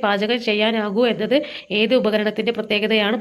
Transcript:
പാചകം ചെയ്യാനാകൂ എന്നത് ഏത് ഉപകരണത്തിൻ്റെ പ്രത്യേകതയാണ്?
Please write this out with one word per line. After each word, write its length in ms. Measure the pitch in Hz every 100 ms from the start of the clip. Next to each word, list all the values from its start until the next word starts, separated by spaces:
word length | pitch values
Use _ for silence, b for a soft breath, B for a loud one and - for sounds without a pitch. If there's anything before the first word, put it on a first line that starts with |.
| 208
പാചകം 340 | 202 214 240 233
ചെയ്യാനാകൂ 560 | 208 220 226 208 196 240
എന്നത് 240 | 208 214 285 - B B 208
ഏത് 140 | 220 254
ഉപകരണത്തിൻ്റെ 500 | 208 214 214 214 214 214
പ്രത്യേകതയാണ്? 580 | 214 208 214 220 202 220